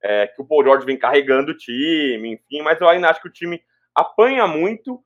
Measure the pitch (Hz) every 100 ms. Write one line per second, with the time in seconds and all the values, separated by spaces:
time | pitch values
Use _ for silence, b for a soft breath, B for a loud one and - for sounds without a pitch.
0 | 101 104 101 - 135 151 131 135 131 131
1 | 123 143 135 131 143 160 - 120 156 160
2 | 143 113 113 110 _ 147 151 160 175 175
3 | 170 165 175 _ 170 170 _ _ _ -
4 | 165 - 240 269 196 156 180 220 - 254